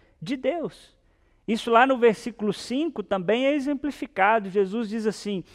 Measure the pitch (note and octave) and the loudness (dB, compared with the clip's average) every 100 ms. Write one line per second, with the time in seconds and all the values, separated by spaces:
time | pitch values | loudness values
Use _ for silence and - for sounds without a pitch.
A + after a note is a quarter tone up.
0 | _ _ D#3+ C4+ B3+ E4+ A3+ - - _ | _ _ -8 -4 -2 -2 -6 -10 -20 _
1 | _ _ _ _ - A3+ - A3+ C4 C4 | _ _ _ _ -4 -4 4 6 6 6
2 | A#3 G3+ A#3+ - G#3 F3 - B3 E4 A3+ | 4 4 -2 -4 -4 -4 -4 -4 -4 -6
3 | F#3+ G3 F3 A3+ C4+ D4 C4+ C#4+ D4 - | -4 -2 0 0 2 0 -2 -4 -6 -8
4 | C#4+ - F#3+ A3+ G3 G3 F#3+ G#3+ A3 A3+ | -6 2 4 4 2 0 0 -2 -4 -4
5 | G#3+ G3 G#3 G3 - | -4 -4 -6 -8 -8